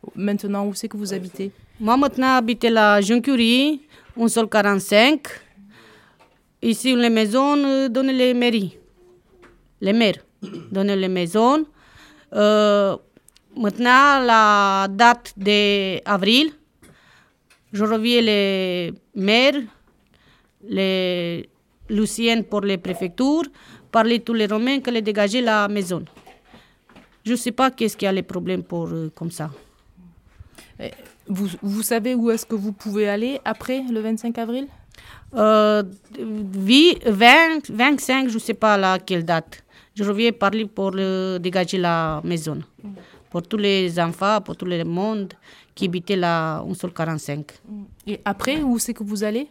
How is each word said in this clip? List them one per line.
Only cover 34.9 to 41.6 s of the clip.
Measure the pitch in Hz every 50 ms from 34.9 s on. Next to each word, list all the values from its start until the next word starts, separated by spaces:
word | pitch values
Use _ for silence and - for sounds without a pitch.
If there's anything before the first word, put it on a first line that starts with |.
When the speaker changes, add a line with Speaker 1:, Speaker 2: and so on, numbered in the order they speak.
| _ - - - - - - - -
Speaker 2:
Euh, | 247 214 214 220 214 214 214 214 208 202 185 190 - _ _ - -
vi-, | 233 220 214 214 208 190 185 196 190 190 240 277 320 359 330 - -
vingt, | 240 214 190 226 240 262 311 330 330 320 311 - -
vingt-cinq, | 214 214 240 277 294 269 - - 254 269 269
je | 254 220
sais | 226 - - 220
pas | 208 - 214 208
là | 202 196 185 185 185
quelle | 185 - 190 175 165
date. | 170 170 165 160 - - - _ _ _ - _ _ _
Je | 202 208
reviens | 202 202 202 233 233 233
parler | 233 202 196 196 220 220
pour, | 202 _ - 196 196 185
euh, | 190 190 190 190 185 185 190 185 180
dégager | 170 185 180 190